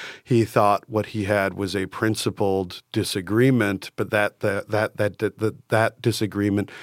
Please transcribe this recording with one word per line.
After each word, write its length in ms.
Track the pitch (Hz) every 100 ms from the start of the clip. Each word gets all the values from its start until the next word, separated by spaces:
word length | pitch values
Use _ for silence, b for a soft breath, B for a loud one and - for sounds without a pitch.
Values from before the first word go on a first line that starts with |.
| B B
He 220 | - 120
thought 460 | 110 120 104 101 -
what 180 | 107 104
he 160 | 107
had 300 | 98 104 98
was 240 | 92 101 95
a 80 | 92
principled 960 | - 110 107 110 - 101 95 92 - -
disagreement, 1000 | 110 98 104 90 110 131 123 101 98 - -
but 140 | 98
that, 320 | 104 104 -
that, 280 | 110 98 -
that, 280 | 107 107 -
that, 220 | 104 -
that, 500 | 104 - 110 - -
that 320 | 110 110 -
disagreement 720 | 117 - 107 101 101 101 98 B